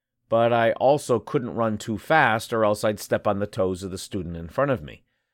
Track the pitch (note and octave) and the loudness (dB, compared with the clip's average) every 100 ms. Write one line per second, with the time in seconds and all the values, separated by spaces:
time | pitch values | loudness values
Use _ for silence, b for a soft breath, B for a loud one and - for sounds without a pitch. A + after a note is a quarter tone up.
0 | _ _ - A2+ A#2 A#2 A2+ - - D3+ | _ _ -2 2 4 4 2 2 2 2
1 | - A#2 - D3 A#2+ F2 A2+ G#2 - G#2 | 2 -2 0 -4 -4 -2 -2 -2 -6 -6
2 | - D#3+ C3 A2+ - A#2 G#2 G#2 A2 G#2+ | 2 4 4 2 -2 0 2 2 -2 -2
3 | - A2 G#2+ G2+ G2+ - F#2+ F#2 F#2+ F#2 | -2 -2 0 -2 -2 -2 -2 -2 -8 -10
4 | - G#2 E2+ E2+ E2+ - C#3+ A#2+ C#2 - | -8 -8 -8 -10 -8 -2 0 -2 -6 -18
5 | _ _ _ | _ _ _